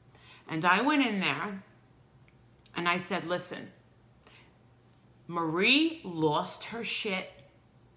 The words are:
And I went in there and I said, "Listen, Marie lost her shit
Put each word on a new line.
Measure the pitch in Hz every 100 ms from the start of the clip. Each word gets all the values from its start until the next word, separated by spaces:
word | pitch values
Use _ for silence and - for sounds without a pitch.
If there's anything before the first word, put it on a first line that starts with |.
| - - - - -
And | 160
I | 175 185
went | 262 302
in | 247 208
there | 165 139 196 196 - - _ - - - - - - _ - -
and | 175
I | 180
said, | 180 180
"Listen, | 156 175 175 - 104 - _ _ - _ - - - _ - _ _ - _ - -
Marie | 170 160 170 214 277 320 320
lost | 196 165 156 151 180 - -
her | 233
shit | 220 - 214 190 - - - - _ _ -